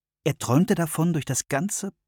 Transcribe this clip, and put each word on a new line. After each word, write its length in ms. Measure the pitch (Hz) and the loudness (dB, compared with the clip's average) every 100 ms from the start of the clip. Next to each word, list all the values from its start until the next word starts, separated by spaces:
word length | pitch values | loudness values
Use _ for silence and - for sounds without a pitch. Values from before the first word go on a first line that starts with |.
| _ _ 151 | _ _ -4
Er 120 | - | -4
träumte 340 | - 131 190 | 2 2 4
davon, 400 | 175 165 - 170 | 0 0 0 0
durch 120 | 160 - | 0 -2
das 240 | 127 - | -4 -2
ganze 440 | 139 202 - 196 - | -4 -2 -6 -8 -12